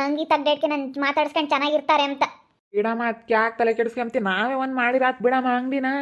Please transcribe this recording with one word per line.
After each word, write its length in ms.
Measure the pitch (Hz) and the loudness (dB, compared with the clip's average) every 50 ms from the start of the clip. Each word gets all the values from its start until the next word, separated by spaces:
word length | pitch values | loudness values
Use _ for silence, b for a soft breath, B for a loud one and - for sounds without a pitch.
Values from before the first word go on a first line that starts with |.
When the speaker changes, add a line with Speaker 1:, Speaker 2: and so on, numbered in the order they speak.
| 277 | -2
Speaker 1:
ಅಂಗಿ 200 | 285 294 294 320 | 0 -2 -2 2
ತೆಗ್ದೇಟ್ಗೆ 420 | 320 320 294 277 294 294 294 - | 0 0 2 2 0 0 0 0
ನನ್ 280 | 302 302 285 277 269 262 285 | -2 -2 -4 -4 -6 -6 -2
ಮಾತಾಡ್ಸ್ಕೊಂಡ್ 500 | 285 277 285 311 302 294 - 330 302 294 | -2 0 2 0 0 0 0 -4 0 0
ಚೆನ್ನಾಗಿರ್ತಾರೆ 540 | 302 269 285 294 302 302 285 - 311 294 | 0 0 0 0 0 0 2 2 2 2
ಅಂತ. 200 | 285 277 277 262 302 - - - _ _ _ _ _ _ - | 2 0 0 -2 -2 -4 -4 -18 _ _ _ _ _ _ -4
Speaker 2:
ಬಿಡಮ್ಮ, 280 | 208 208 226 233 233 233 | -2 0 0 -2 -2 -2
ಅದ್ಕೆ 280 | 233 220 226 - - 226 | -4 -4 -6 -2 0 2
ಯಾಕ್ 240 | 220 220 226 226 - | 2 2 2 0 0
ತಲೆ 160 | 233 226 226 | 0 2 2
ಕೆಡಿಸ್ಕೊಂತಿ? 440 | 226 233 233 226 254 240 226 220 262 | 0 -2 -2 -2 -4 -6 -2 -2 -2
ನಾವೇ 360 | 208 196 185 190 214 254 269 | 0 0 0 0 0 0 0
ಒಂದ್ 200 | 262 262 262 262 | -2 -2 -2 -2
ಮಾಡಿರಾತ್ 480 | 262 240 240 254 262 262 254 254 254 | 0 0 2 2 2 2 2 0 2
ಬಿಡಮ್ಮ 260 | 208 247 254 262 254 254 | 0 2 2 2 0 0
ಅಂಗಡಿನ. 380 | 247 247 254 262 277 277 262 262 269 277 | 0 0 -2 -2 -2 -2 -2 -2 -2 -4